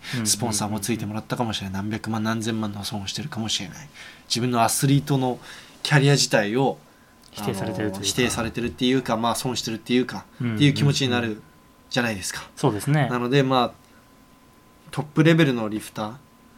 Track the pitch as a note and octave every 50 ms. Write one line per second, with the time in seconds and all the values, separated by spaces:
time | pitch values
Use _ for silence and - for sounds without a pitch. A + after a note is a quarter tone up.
0 | - - - A#2+ A2 G#2 G2+ - B2+ A#2 G#2 - A2 G2+ G#2+ G#2+ - - A2+ G#2+
1 | A2+ G2+ G#2 A2 - - - - A#2+ A2+ G2+ - G2+ F#2+ F#2 F#2+ G2+ G#2+ A2+ G#2+
2 | - A2 A2 A2 G#2+ A2 A2+ A2+ G#2+ A#2 A2+ A2 A2 G#2 G#2 G2+ G2 - A2+ G#2
3 | G2 F#2+ - - G#2 - - A2+ A2+ G#2 - - G2+ E2 - - - - - -
4 | - - - - - - - A#2+ A#2+ B2+ B2 A#2 A2+ A2 - - D3 C3+ C#3+ C#3
5 | C#3+ - C#3 C3 C3 B2+ B2 - - - - - - - - - - - D3+ D3+
6 | D3 C#3+ C#3+ B2 - - C3+ A#2 G#2 G2+ A2+ C3 C3+ A#2 - - - - - -
7 | - _ - - - - - - G#2 C3+ G2+ F#2+ - F#2 - G#2+ G#2+ G#2 F#2+ G2+
8 | - - - C3 B2 A2+ - A#2+ A2+ A2 - A#2 A#2 A#2 - - B2+ B2 C3 C3+
9 | B2+ - A#2 A2 A#2+ A#2 A2 - - B2+ A#2+ - - A#2 A2+ G2+ - - B2 B2+
10 | B2 - - F#2+ - - - - B2 A#2 A2 G#2+ D3 C#3+ D3 - D3 C#3 - -
11 | C3+ B2 B2 A#2+ A#2 A2+ G#2+ A2 - - - - - - _ _ - - - B2+
12 | A#2+ A#2 G#2+ F#2 E2 - - - - - - - - C3 G#2 G2+ - C#3 D3 D3+
13 | C3 A#2 B2 A#2+ A#2+ A#2+ C3+ C#3+ C3+ C3 C3+ B2+ A#2+ A2+ - - - - - -
14 | - _ _ - - _ - - _ - _ _ _ _ _ _ - - - C#3
15 | B2+ - - E3 D3+ E3 E3+ E3 D#3+ C#3 B2 A#2 A2 G2+ G#2+ G#2+ - - - A2+
16 | G#2+ G#2+ A#2+ C#3 - - - - - - -